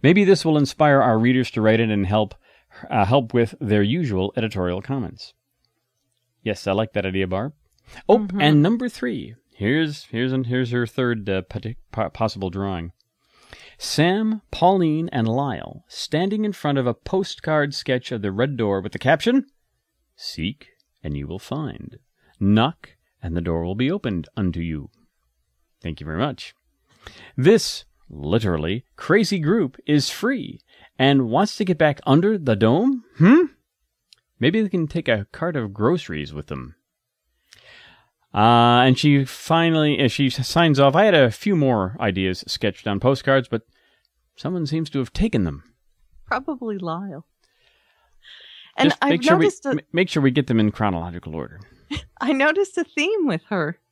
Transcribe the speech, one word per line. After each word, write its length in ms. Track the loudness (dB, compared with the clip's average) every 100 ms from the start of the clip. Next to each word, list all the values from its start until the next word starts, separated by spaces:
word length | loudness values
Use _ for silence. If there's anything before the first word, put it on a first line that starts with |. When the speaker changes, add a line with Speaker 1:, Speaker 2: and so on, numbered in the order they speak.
Speaker 1:
Maybe 220 | 6 6
this 200 | 6 4 4
will 120 | 2
inspire 440 | 0 2 4 4
our 180 | 4 4
readers 320 | 2 2 0
to 100 | 0
write 180 | 2 4
in 100 | 2
and 140 | 0 0
help, 260 | 0 -2 -6 _ _ _ -20 -4
uh, 160 | 0 4
help 280 | 2 2
with 200 | 0 0 -2
their 240 | 0 2
usual 500 | 2 0 -2 -2 -2 -4
editorial 440 | -6 -4 -4 -4
comments." 520 | -6 -6 -6 -12 -20 _ _ _ _ _ _ _ _ _ _ _
Yes, 240 | -8 -6 -2
I 40 |
like 220 | -2 -2
that 120 | -4 -4
idea, 220 | -4 -4
Barb. 260 | -4 -6 -10 _ _ _ -20 0
Oh, 120 | 0
Speaker 2:
Mm-hmm. 220 | 0 0
Speaker 1:
and 200 | 4 4
number 240 | 4 0 -4
three. 460 | -8 -8 -8 -12 -18 _
Here's, 520 | _ -2 0 -2 -6 -10
here's, 260 | -4 -2
and 140 | -2 -2
here's 240 | -2 -2
her 160 | -2 -4
third, 420 | -2 -2 -2 -2
uh, 120 | -4
pati-, 320 | -4 -10 -10 -14 -12
po-, 180 | -6 -6
possible 400 | -2 -4 -2 -6
drawing. 440 | -4 -6 -6 -10 _ _ _ _ _ _ -20 -20 _
Sam, 600 | -8 0 2 2 -2 -4 _
Pauline, 560 | 0 2 4 0 0 -4
and 120 | -2 -2
Lyle 580 | -2 -4 -6 -10 -16 _
standing 560 | -14 -6 -2 -2 -2
in 80 | -4
front 240 | -4 -2 0
of 80 | 0
a 60 |
postcard 800 | -4 -4 -4 -4 -8 -2 0 0
sketch 380 | -4 -4 -4 -4
of 100 | -6
the 100 | -4
Red 260 | 0 -2 0
Door 240 | -2 -2
with 100 | -4
the 80 | -4
caption, 460 | 2 2 4 2 0 _ _ _ _ _ _ _
"Seek 500 | -16 -8 -8 -8 -18 _ _ _
and 120 | -10 -8
you 120 | -8
will 120 | -12
find. 580 | -10 -10 -10 -12 -18 -20 _ _ _ _
Knock 560 | 2 2 2 -4 -20 _ _ _
and 120 | -8 -6
the 40 |
door 220 | -4 -4
will 120 | -4 -4
be 140 | -4
opened 360 | -4 -6 -6 -8 -6
unto 240 | -4 -4
you." 300 | -6 -8 -12 _ _ _ _ _ _ _ _ _
Thank 200 | -12 -12
you 40 | -10
very 120 | -6
much. 340 | -6 -6 -16 _ _ _ _ _ -20 -20 -16 0
"This, 480 | 4 4 2 -10 -16 _ _
literally, 720 | -10 -2 0 0 -2 -2 -6 -8 -20
crazy 420 | 0 2 2 0
group 380 | 0 0 0 -6 0
is 240 | 0 0
free 500 | -4 -4 -4 -8 -14 _ _ -20 _
and 320 | 2 4 2
wants 260 | 0 0 -2
to 80 | -2
get 120 | 2
back 240 | 2 0 2
under 320 | 2 4 0
the 200 | 0 2
dome? 480 | 4 4 2 0 -6 2
Hmm? 260 | 6 6 4 _ _ _ _ _ _ _ _ _
Maybe 200 | 0 2
they 60 | 0
can 180 | -2 -2
take 200 | -4 -2
a 180 | -2 -4
cart 240 | -6 -6 -4
of 180 | -6
groceries 600 | -2 0 0 -4 -10 -8
with 140 | -12 -10
them." 280 | -10 -12 -18 _ _ _ _ _ _ _ -20 _ -20 -20 _ _ _ _
Uh, 520 | 2 4 6 6 6 4
and 120 | 4
she 280 | 4 2 0
finally, 760 | -8 -2 0 2 2 0 2
uh, 40 | 0
she 200 | 2 -2
s-, 200 | -2 -2
signs 320 | 2 4 6
off. 160 | 4 6
I 100 | 4
had 100 | 6
a 160 | 4
few 240 | 2 -2 2
more 420 | 2 2 -2 -2
ideas 440 | -2 0 -2 -4 -8
sketched 400 | -4 -4 -4 -6
on 120 | 0
postcards, 480 | 0 0 2 0 0
but 160 | -8 _ _ _ _ _ _ _ _
someone 320 | -8 -6 -4
seems 220 | -4 -4
to 80 | -4
have 120 | -6
taken 320 | -2 0 0 -2
them. 180 | -4 _ _ _ _ _ _ -6
Speaker 2:
Probably 520 | -6 -6 -8 -8 -8
Lyle. 480 | -8 -8 -10 -14 -18 _ _ _ _ _ _ _ _ _ -20 -20 -20 -20 -20 0
And 120 | 0
Speaker 1:
Just 80 | 2
Speaker 2:
I've 60 | 0
Speaker 1:
make 140 | 2
sure 140 | 4 4
Speaker 2:
noticed 280 | 4 0 -6
Speaker 1:
we, 60 |
Speaker 2:
a 40 | -6
Speaker 1:
ma-, 60 | -4
make 180 | -2 0
sure 120 | 2
we 100 | 2
get 140 | 2 0
them 120 | 2
in 120 | 2
chronological 640 | 2 -2 -2 -6 -12 -10 -10
order. 240 | -12 -14 -20 _ _
Speaker 2:
<laughs> 320 | -12 -12 _
I 100 | -4
noticed 440 | 0 0 0 -2 -4
a 60 |
theme 420 | -6 -4 -2 0 -2
with 160 | -2 _
her 300 | -4 -4 -8 _